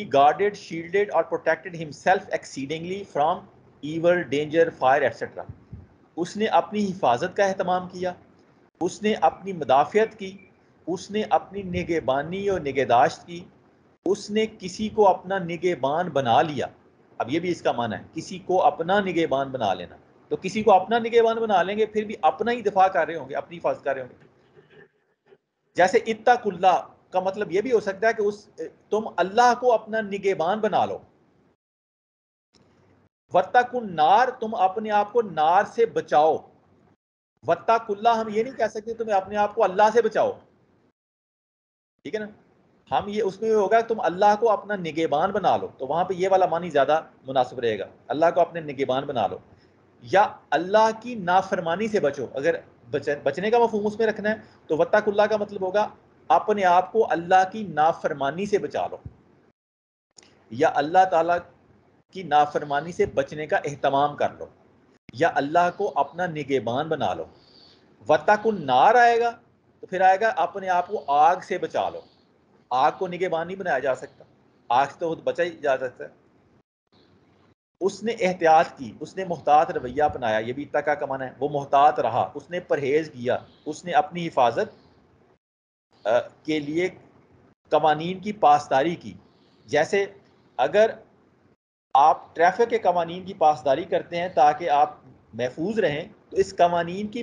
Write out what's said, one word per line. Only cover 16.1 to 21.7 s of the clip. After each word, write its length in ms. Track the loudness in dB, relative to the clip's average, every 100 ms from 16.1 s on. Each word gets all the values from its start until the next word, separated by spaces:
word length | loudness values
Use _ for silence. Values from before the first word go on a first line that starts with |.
बना 280 | -2 2 4
लिया। 280 | 2 -2 -8 -10 _ _ _ -8
अब 100 | -4
ये 100 | -4
भी 100 | -4
इसका 220 | -4 -2
माना 240 | -2 -4 -6
है, 140 | -10
किसी 240 | -14 -12 -10
को 160 | -2 2 2
अपना 340 | 0 0 0
निगहबान 500 | 0 -2 0 -2 -4
बना 200 | -2 -2
लेना। 240 | -2 -8 -18 _ _ -10
तो 60 | -8
किसी 240 | -6 0
को 80 | 4
अपना 260 | 4 4 -2
निगहबान 420 | 2 4 4 2
बना 220 | 0 2
लेंगे, 240 | 2